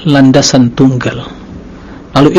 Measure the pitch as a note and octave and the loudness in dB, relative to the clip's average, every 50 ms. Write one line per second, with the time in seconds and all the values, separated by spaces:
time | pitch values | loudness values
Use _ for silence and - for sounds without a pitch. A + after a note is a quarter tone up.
0 | - D#3+ C#3+ C#3 C3+ C3 C3 C#3+ C3+ - - C3 B2 A#2 A#2+ - C3+ C3 C3 B2 | -2 0 2 4 4 4 4 4 2 2 2 2 2 2 2 2 2 2 2 0
1 | - A2 - - - - - - - - - - - - - - - - - - | -4 -6 -6 -8 -12 -14 -14 -18 -18 -18 -18 -18 -18 -18 -20 -20 -20 -20 -20 -20
2 | - - - C3 C#3+ D#3 - | -12 -4 0 2 2 4 4